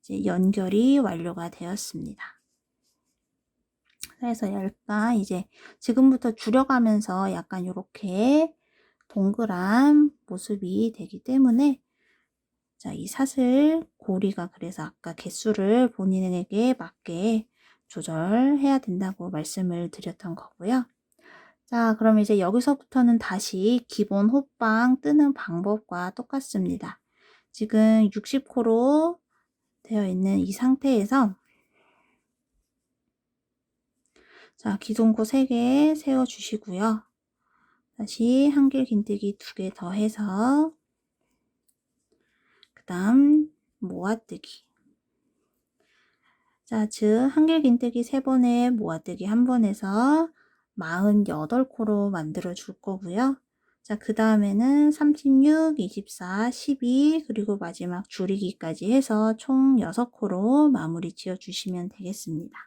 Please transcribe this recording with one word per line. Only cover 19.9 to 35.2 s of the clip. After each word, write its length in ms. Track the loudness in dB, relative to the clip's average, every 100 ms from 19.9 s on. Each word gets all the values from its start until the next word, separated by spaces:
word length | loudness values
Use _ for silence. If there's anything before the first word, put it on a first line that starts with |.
드렸던 420 | -10 -14 -12 -12
거고요. 520 | -12 -14 _ -2 -2 -2 _ _ _ _ -20 _ _ _
자, 280 | 0 0 2
그럼 200 | 4 4
이제 200 | 4 2
여기서부터는 800 | 2 0 0 -2 _ 2 4 4
다시 680 | 0 -6 -6 -2 0 0 -2
기본 420 | -4 -2 2 2
호빵 720 | 2 -2 _ 0 2 2 2
뜨는 320 | 2 4 4
방법과 760 | 2 -4 -4 -2 -4 _ -8 -8
똑같습니다. 880 | -10 -8 -8 -6 -4 -4 -4 -10 -16 _ _ _ _ _
지금 560 | -10 -2 2 4 4 2
육십 340 | 0 -4 -6 -4
코로 720 | -4 0 2 2 2 0 -4 _ _ _ _ _ _
되어 240 | _ -2 -2
있는 320 | -2 0 0
이 120 | -2
상태에서 840 | -2 0 2 2 0 2 0 0 -2 _ _ _ _ _ _ _ _ _ _ _ _ _ _ _ _ _ _ _ _ _ _ _ _ _ _ _ _ _ _ -20 _
자, 220 | -6 -6
기둥코 460 | -6 0 2 2